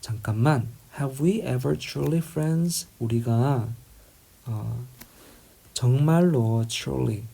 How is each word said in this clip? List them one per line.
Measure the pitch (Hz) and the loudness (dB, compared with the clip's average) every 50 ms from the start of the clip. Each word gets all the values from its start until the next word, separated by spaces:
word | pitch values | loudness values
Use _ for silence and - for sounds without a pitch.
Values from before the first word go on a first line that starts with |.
잠깐만. | - - 113 - - - 107 110 120 151 156 131 - - - - - - - - | -8 -8 -10 -8 -4 -4 0 2 4 4 4 2 0 -4 -10 -16 -20 -20 -8 -6
Have | 143 135 135 139 151 | -6 -6 -4 0 0
we | 175 202 226 | 2 2 0
ever | - 127 127 127 127 143 151 156 | -2 -2 -4 -2 0 -2 -2 -2
truly | - - - 143 139 143 156 165 | -4 -8 -6 -4 -2 0 0 0
friends? | 160 - - 156 156 156 160 165 170 175 170 - - - - - | -2 -2 -4 -4 -2 0 0 0 0 0 -2 -4 -8 -10 -10 -6
우리가, | 120 117 117 117 117 120 117 117 123 143 143 123 107 113 117 - - - - - - - _ _ _ _ _ _ _ | -4 0 0 0 0 2 2 2 2 2 0 0 -2 -4 -8 -12 -14 -20 -20 -20 -20 -20 _ _ _ _ _ _ _
어, | 123 113 107 110 113 117 117 123 127 - - - - - - - - - - - - _ _ _ - _ | -8 -8 -6 -6 -6 -6 -6 -8 -12 -16 -20 -20 -20 -20 -20 -20 -20 -20 -20 -20 -20 _ _ _ -12 _
정말로 | - - 123 127 135 147 156 165 170 180 180 160 127 113 113 113 117 113 113 | 0 2 4 4 4 4 4 6 6 6 6 4 4 4 4 2 2 0 0
truly | - - - 143 135 131 127 120 110 101 113 113 | -4 -6 -4 -4 -2 0 0 0 -2 -4 -8 -12